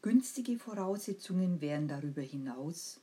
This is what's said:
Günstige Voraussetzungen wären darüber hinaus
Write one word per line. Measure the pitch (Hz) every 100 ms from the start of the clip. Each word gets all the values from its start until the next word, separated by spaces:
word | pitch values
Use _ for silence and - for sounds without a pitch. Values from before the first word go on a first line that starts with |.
Günstige | 214 240 - - 247 233
Voraussetzungen | - 208 190 202 214 196 - 185 185 175
wären | 147 147 151
darüber | 143 143 147
hinaus | 131 143 135 123 147 170 - -